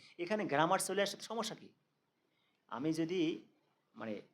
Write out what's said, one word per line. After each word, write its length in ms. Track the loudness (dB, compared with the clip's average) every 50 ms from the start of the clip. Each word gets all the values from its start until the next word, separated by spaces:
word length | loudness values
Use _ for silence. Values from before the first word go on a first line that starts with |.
| -16 -20 -10 -8
এখানে 260 | -4 -2 0 0 0
গ্রামার 340 | 2 4 4 6 6 4 2
চলে 240 | 2 0 2 2 2
আসে, 140 | 0 -2 -6
সমস্যা 340 | -10 -6 -4 -4 -4 -4 -6
কী? 140 | -10 -14 -20 -20 _ _ _ _ _ _ _ _ _ _ _ _ _ _ _ _ _ _
আমি 260 | _ -8 -2 -2 0 0
যদি 520 | 0 0 0 2 2 2 2 0 -2 -8 -14 _ _ _ _ _ _ _ _ _
মানে, 260 | -10 -8 -6 -6 -8 -8 -14